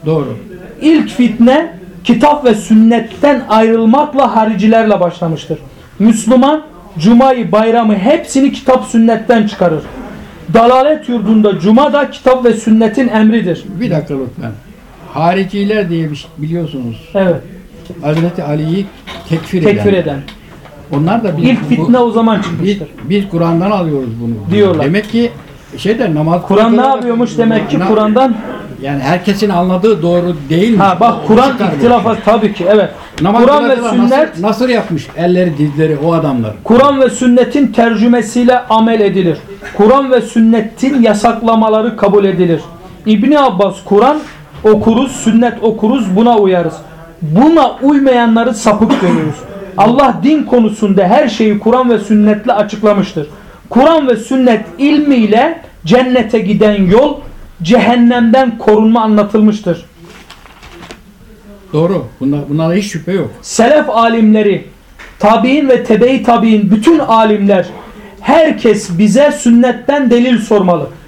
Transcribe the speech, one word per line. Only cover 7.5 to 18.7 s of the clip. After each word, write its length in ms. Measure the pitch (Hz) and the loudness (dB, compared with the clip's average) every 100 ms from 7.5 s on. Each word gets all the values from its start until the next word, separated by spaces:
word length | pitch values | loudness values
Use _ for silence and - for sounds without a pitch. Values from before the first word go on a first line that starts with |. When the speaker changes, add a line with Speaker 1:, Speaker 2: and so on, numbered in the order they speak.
Speaker 2:
bayramı 440 | 208 220 233 220 202 | 0 2 0 0 0
hepsini 560 | 196 330 - 269 269 | 0 0 0 0 0
kitap 340 | - - 254 - | -2 -2 -2 0
sünnetten 600 | 233 226 220 220 233 214 | 0 2 0 0 0 0
çıkarır. 340 | - 180 156 - - - - - - - | -2 -2 -2 -8 -16 -16 -18 -20 -18 -2
Dalalet 560 | 170 233 254 277 311 - | 2 4 4 2 -2 -4
yurdunda 500 | 240 208 220 208 175 | -4 0 2 2 0
cuma 340 | 175 226 294 | 2 2 2
da 160 | 285 269 | 0 -2
kitap 340 | - 254 254 240 | -2 0 2 0
ve 80 | |
sünnetin 540 | 220 - 220 226 214 240 | 0 0 2 2 0 -2
emridir. 560 | 214 220 226 180 170 - 190 | 2 2 2 -2 -6 -8 -8
Speaker 1:
Bir 120 | 226 | -4
dakika 220 | 160 143 | -4 -4
lütfen. 380 | 139 127 - 113 104 - - - - - | -8 -8 -10 -12 -14 -20 -20 -20 -20 -14
Hariciler 760 | 139 165 190 190 202 202 214 185 | -4 -2 0 -4 -4 -2 -2 -2
diye 220 | 170 160 | -4 -4
bir 40 | 143 | -8
şey 140 | - - | -14 -12
biliyorsunuz. 720 | 151 170 156 139 120 110 - 202 | -6 -6 -6 -8 -10 -12 -8 -2
Speaker 2:
Evet. 200 | 190 156 - - - - - - | -2 -2 -6 -20 -20 -20 -20 -10
Speaker 1:
Hazreti 420 | 147 151 175 175 | -4 -2 -2 -4
Ali'yi 420 | 147 151 156 | -6 -4 -4